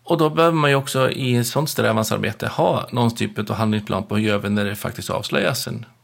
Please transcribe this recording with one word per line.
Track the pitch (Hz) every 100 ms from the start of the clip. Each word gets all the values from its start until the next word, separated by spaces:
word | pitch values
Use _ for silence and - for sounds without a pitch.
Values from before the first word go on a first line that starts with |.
Och | - 165
då | 151
behöver | 156 165 160
man | 147
ju | 139
också | 135 135 131
i | - 131 120
ett | 120
sånt | 143 151
strävansarbete | - 113 110 107 110 101 - -
ha | - 175 135 -
någon | 123 117
typ | 117 110 -
av | 101 107
handlingsplan | 110 107 104 98
på | 104 104
hur |
gör | 107 101
vi | 101
när | 104
det | 101 101
faktiskt | - - -
avslöjas | - - - 175 127 -
en | 113 113 _